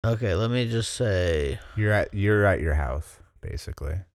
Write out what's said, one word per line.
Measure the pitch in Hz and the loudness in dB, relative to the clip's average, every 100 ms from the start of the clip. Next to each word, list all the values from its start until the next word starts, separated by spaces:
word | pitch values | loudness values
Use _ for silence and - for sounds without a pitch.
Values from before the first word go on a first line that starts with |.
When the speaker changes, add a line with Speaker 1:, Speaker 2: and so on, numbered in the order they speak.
Speaker 1:
Okay, | 110 113 117 | 0 0 0
let | 87 113 | 0 2
me | 120 117 | 0 0
just | 113 113 | -2 -2
say | - 120 95 90 80 71 67 - | -2 0 2 2 2 0 -4 -8
Speaker 2:
You're | - 104 | -2 2
at, | 104 - | 2 0
you're | 101 101 107 | 0 2 4
at | 101 82 | 4 4
your | 80 | 2
house, | 76 67 67 - - - _ | 0 0 -4 -8 -18 -20 _
basically. | - - - - 69 87 90 | -10 -10 -10 -10 -6 -8 -10